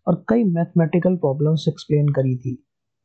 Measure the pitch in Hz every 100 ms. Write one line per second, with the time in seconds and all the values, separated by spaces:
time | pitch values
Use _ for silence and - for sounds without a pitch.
0 | - 180 - 226 214 165 170 170 160 175
1 | 180 180 147 143 151 160 - - - 151
2 | 147 139 131 127 127 123 _ _ _ _